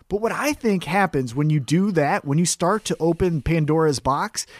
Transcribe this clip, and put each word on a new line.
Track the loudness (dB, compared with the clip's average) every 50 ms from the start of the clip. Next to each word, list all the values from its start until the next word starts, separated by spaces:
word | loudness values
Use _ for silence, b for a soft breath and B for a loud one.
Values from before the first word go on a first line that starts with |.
| B _
But | -4 -4
what | -2 -2
I | -2 -2 -2 -2 -2
think | -2 0 0 0 0 -2
happens | -2 0 0 0 2 0 -2 -2 -2 -2
when | -2 0 2
you | 2 0
do | 0 0 0 2 2 2
that, | 2 2 2 2 0 -2 -2
when | -2 0
you | 0 0
start | 0 0 0 0 0 0 0 -2
to | -4 -4 -2
open | 0 0 0 0 0 0 0 -2
Pandora's | -2 0 0 0 2 2 2 2 2 2 0 0
box, | -2 -2 -2 -2 -4 -6 -6 -10 -10 B B B